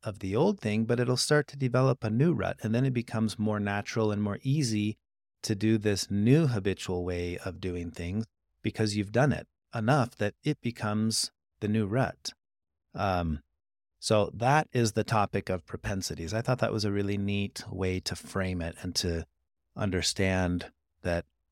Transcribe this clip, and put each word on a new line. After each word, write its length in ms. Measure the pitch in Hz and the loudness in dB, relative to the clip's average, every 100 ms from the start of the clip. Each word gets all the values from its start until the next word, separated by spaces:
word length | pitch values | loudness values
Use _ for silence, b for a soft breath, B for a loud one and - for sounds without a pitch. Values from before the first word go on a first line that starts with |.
of 160 | - 95 | -8 -8
the 160 | 95 104 | -2 2
old 240 | 185 202 | 2 2
thing, 240 | 113 104 | 0 0
but 160 | 113 120 | 2 2
it'll 180 | 123 127 | 2 0
start 300 | - 151 143 | 2 2 0
to 100 | 143 | -4
develop 460 | 131 127 131 - | 0 2 2 2
a 60 | 110 | 0
new 240 | 110 160 | 2 2
rut. 240 | 131 92 90 | 2 -2 -2
And 140 | 110 113 | -2 0
then 100 | 135 | 0
it 80 | |
becomes 460 | 123 117 110 110 101 | 0 -2 -2 -2 0
more 200 | 107 104 | -2 0
natural 520 | 101 101 98 - 110 | -2 -2 -2 0 0
and 100 | 101 | 0
more 180 | 104 101 | -2 -2
easy 540 | 131 147 127 107 104 110 _ _ _ _ | 0 0 2 0 0 -4 _ _ _ _
to 140 | - 107 | -4 2
do 220 | 110 110 | 4 4
this 340 | 107 98 - | 2 0 0
new 360 | 101 107 143 156 | 2 6 6 6
habitual 560 | 113 98 95 - 90 | 2 0 -2 -4 -4
way 340 | 87 87 87 87 | -2 -2 -4 -6
of 240 | - 90 | -8 -6
doing 280 | 92 87 85 | -6 -4 -6
things 360 | - 87 101 110 _ _ _ | -6 -4 -4 -6 _ _ _
because 340 | 110 - 110 104 | -4 0 0 0
you've 160 | 101 | 0
done 200 | 113 143 | 2 2
it 160 | 82 - _ _ | 2 -6 _ _
enough 420 | 120 110 147 113 - | -4 2 2 0 -2
that 180 | 104 - | -4 -2
it 180 | 151 143 | -4 -4
becomes 720 | 120 117 107 107 110 107 - _ _ _ | -6 -4 -2 0 0 0 -4 _ _ _
the 60 | 104 | -2
new 200 | 107 101 | 0 0
rut. 460 | 117 131 - - - _ _ _ _ _ | 0 0 -4 -12 -14 _ _ _ _ _
Um, 480 | - 98 92 85 76 - _ _ _ _ _ | -4 0 2 0 -2 -6 _ _ _ _ _
so 320 | - 107 101 | 2 4 2
that 340 | - 117 151 - | 0 2 4 2
is 220 | 127 117 | 2 2
the 100 | 110 | 2
topic 460 | 101 113 101 101 - | 2 2 2 0 -2
of 160 | 92 - | -4 -4
propensities. 680 | - - 98 - 80 82 | -8 -4 -4 -4 -6 -4
I 80 | 110 | -2
thought 180 | 120 127 | 0 0
that 120 | 110 | 0
was 140 | 107 104 | 0 0
a 60 | |
really 260 | 101 101 101 | 0 0 0
neat 460 | 98 101 101 - - | 0 -2 -2 -6 -10
way 300 | 95 92 92 | -4 -2 -2
to 140 | - 92 | -4 -8
frame 460 | - 98 92 90 | -6 -4 -2 -2
it 140 | 82 - | -6 -6
and 140 | 92 - | -6 -2
to 300 | 90 82 78 _ _ _ _ - | -2 -2 -4 _ _ _ _ -6
understand 960 | 101 92 82 - 95 92 90 90 - - _ _ | -2 0 0 0 2 2 2 0 -4 -16 _ _
that 220 | 87 85 - _ _ | -2 -2 -4 _ _